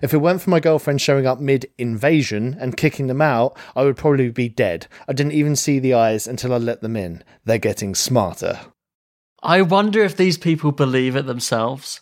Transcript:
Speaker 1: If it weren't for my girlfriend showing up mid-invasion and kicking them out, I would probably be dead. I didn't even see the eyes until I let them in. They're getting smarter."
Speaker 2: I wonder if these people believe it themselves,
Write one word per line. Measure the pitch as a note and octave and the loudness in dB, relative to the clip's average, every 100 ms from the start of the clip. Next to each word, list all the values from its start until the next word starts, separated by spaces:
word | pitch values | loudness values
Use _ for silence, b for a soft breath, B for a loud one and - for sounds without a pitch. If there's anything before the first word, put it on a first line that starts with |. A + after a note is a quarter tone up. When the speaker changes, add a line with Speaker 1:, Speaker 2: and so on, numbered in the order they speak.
Speaker 1:
If | A#2+ | 0
it | D3+ | 2
weren't | D#3+ F#3 | 2 0
for | F#3+ | 2
my | E3+ | 2
girlfriend | D#3+ D3+ - C#3 | 4 2 0 -2
showing | - C#3 C3 | 2 2 2
up | B2+ | 0
mid-invasion | C#3 C3+ C3 - A#2+ A2 C#3+ D#3+ A#2+ G#2 A#2+ C3+ | 0 0 -2 -6 -4 0 2 2 2 -4 -4 -6
and | B2+ - | -8 -2
kicking | D#3 - C3+ | -2 -2 -4
them | C3 | 0
out, | D#3 A#2 C3 - B B2+ | 2 2 0 -2 B 0
I | |
would | C#3 B2 | 0 2
probably | D3+ C#3 B2 | 2 2 0
be | A#2 A#2+ | 0 -4
dead. | G#2+ G2+ E2+ - B B | 0 0 0 -10 B B
I | |
didn't | C3+ D3 D3+ | -4 -2 0
even | D3 C#3+ | 0 0
see | - C#3 | 0 0
the | C3 | 2
eyes | A#2+ A2+ A2 - | 4 2 0 -6
until | B2 B2+ | -8 -2
I | B2 | -2
let | A#2 - | -2 -4
them | A2 A2+ | -6 -6
in. | F2 E2+ _ b A2+ | -6 -10 _ b -2
They're | A2+ | 0
getting | G#2+ - G2+ F#2 | 0 -4 -4 -4
smarter." | - B2+ F#2 E2+ F2+ - - _ _ _ _ _ _ _ | 0 0 0 -4 -6 -6 -12 _ _ _ _ _ _ _
Speaker 2:
I | - F3+ | 2 4
wonder | F3+ G3 G#3+ G#3+ | 4 2 2 2
if | G3 - | 0 2
these | F#3 D#3 | 0 2
people | E3+ D#3 D3+ | 0 0 0
believe | C#3+ C3+ B2+ B2+ C3 | 0 0 2 0 -2
it | C3 | -4
themselves, | A#2+ - A2+ A#2 C3+ - - | -6 -2 -2 -2 -4 -12 -16